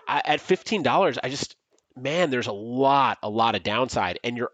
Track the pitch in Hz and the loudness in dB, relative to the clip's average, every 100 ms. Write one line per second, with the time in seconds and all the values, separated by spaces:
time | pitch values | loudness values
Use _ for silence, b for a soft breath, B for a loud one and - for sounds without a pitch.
0 | - 147 - 147 - 185 - 214 127 151 | -4 -4 -2 -2 0 -2 0 -2 2 4
1 | 196 123 - 139 - - _ _ _ - | 2 0 -6 -6 -8 -12 _ _ _ -10
2 | 131 165 170 127 117 101 110 123 135 139 | -4 0 0 0 -2 -6 -6 2 4 4
3 | 131 101 107 107 113 104 95 110 127 117 | 4 0 -2 2 2 2 0 0 0 0
4 | 92 90 117 120 123 | -2 -2 -6 -4 -6